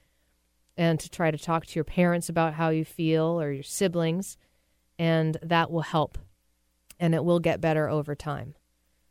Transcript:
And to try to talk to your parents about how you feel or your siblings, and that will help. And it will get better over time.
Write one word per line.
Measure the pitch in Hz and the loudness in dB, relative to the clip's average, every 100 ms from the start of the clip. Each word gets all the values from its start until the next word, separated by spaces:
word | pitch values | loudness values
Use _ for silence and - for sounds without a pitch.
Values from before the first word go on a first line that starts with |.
| _ _ _ _ _ _ _ - | _ _ _ _ _ _ _ 0
And | 165 156 | 2 2
to | - | -2
try | - 160 | -2 0
to | 151 | 0
talk | - 165 - | -2 -2 -2
to | 165 | -4
your | 147 | -2
parents | - 175 175 170 | 2 2 2 0
about | 165 165 | 0 0
how | 156 165 | 0 0
you | 160 156 | 0 -2
feel | - 160 160 160 170 | -2 2 2 2 0
or | 147 | -2
your | 139 | -6
siblings, | - - 196 170 165 175 196 - _ _ _ _ _ - | -8 -2 0 2 0 -2 -6 -14 _ _ _ _ _ -2
and | 165 160 156 156 | 2 2 2 -2
that | 165 170 165 | 0 0 2
will | 165 | -2
help. | - 160 139 - - _ _ _ _ _ - - | -2 0 -2 -4 -16 _ _ _ _ _ -20 -2
And | 170 | 0
it | 165 170 | 2 2
will | 170 | 2
get | 165 - | 2 0
better | 165 156 151 | 0 0 0
over | 151 147 147 | -2 -4 -6
time. | 156 139 117 - _ _ _ _ _ | -6 -8 -10 -16 _ _ _ _ _